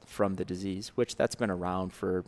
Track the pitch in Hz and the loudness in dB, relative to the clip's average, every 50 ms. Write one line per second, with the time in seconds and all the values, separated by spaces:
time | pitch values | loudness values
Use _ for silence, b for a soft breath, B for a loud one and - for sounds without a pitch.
0 | - - - - 104 98 98 92 92 - 90 90 98 98 92 98 107 - - - | -18 -6 0 2 2 2 2 0 -2 -2 -4 -4 -2 -4 -4 -4 -6 -4 0 0
1 | 120 - - - - - - - 123 104 92 90 87 90 90 92 92 92 - - | 0 2 2 2 2 2 2 0 0 0 0 0 0 0 0 0 -2 -4 -4 -2
2 | 98 92 92 92 87 | 0 0 2 0 0